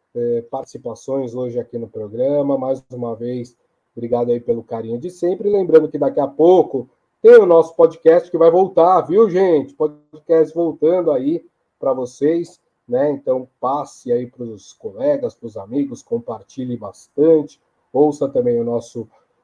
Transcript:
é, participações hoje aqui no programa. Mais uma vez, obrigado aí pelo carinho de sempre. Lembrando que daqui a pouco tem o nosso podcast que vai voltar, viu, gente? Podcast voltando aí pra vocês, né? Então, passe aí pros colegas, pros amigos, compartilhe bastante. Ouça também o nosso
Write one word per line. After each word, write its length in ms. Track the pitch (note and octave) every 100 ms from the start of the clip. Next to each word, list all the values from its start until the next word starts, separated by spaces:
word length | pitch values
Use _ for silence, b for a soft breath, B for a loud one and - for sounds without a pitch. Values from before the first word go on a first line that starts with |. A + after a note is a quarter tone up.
| _
é, 280 | A#2+ A#2+ A#2
participações 920 | A#2 C3+ B2+ C3 B2 A2 - C#3 B2+
hoje 240 | B2 B2+ A#2+
aqui 200 | A#2 A#2+
no 100 | A2
programa. 720 | A2 G#2 A2+ C3+ C#3+ C#3 C3+
Mais 260 | C3 C3+ -
uma 240 | B2 A#2+
vez, 420 | A2 A#2+ B2 A#2+ _ _ _ _ A#2+
obrigado 340 | A#2 A#2+ A#2+
aí 100 | A#2+
pelo 220 | A#2+ A#2
carinho 360 | - A2+ A2+ A#2+
de 120 | F3
sempre. 380 | - F3 F#3 G3+
Lembrando 400 | G3+ F3 D#3 D3+
que 100 | D3
daqui 220 | C#3 C#3+
a 60 | C#3
pouco 600 | - E3+ F3+ - C3 B2 _ _ _
tem 140 | A3 A#3+
o 100 | F#3+
nosso 280 | E3 -
podcast 560 | - D#3+ - D#3+ F3 F3
que 80 | E3
vai 120 | E3
voltar, 500 | F3 F#3+ E3 E3+ F#3
viu, 280 | C3 F#3+ A3
gente? 440 | F3+ F#3+ D3+ -
Podcast 800 | - D3+ D3 _ D3+ - D#3+ D#3
voltando 580 | E3 E3+ D3 D#3 F3+ D#3+
aí 320 | C3+ C#3 E3+ - _ _ _
pra 140 | C3+
vocês, 680 | B2+ B2 - C#3+ E3+ E3 _ _ _ -
né? 240 | B2 D3
Então, 380 | C#3 C3+ C3 B2 _
passe 520 | B2+ C#3+ C3+ - B2
aí 140 | A#2+ A#2+
pros 460 | - A#2 G#2 -
colegas, 600 | _ G#2+ G2 C#3+ C#4 A#3
pros 220 | - A#2 A2
amigos, 460 | G#2 C#3 C#3 A#2+
compartilhe 720 | - A#2 A#2+ A2 - - B2+ A#2
bastante. 840 | G2+ - _ - D#3+ D#3+ C#3+ _ _ _ _
Ouça 360 | B2+ D3+ D3 C#3
também 320 | C3+ A#2+ A#2+
o 40 |
nosso 440 | A#2 A#2 - A#2+ A2 _ _ _